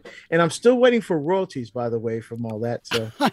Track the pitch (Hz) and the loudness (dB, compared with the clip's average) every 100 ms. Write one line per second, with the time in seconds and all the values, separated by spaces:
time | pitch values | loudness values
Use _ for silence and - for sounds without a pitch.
0 | - - - 165 170 - 233 247 247 240 | -8 -20 -2 2 2 2 4 6 6 4
1 | - 165 143 190 180 139 117 123 120 117 | 0 -2 0 -2 -2 -6 -8 -4 -4 -4
2 | 113 113 110 117 117 107 117 120 - 117 | -4 -6 -8 -8 -6 -4 -4 -6 -4 -6
3 | 110 - 269 | -6 -2 2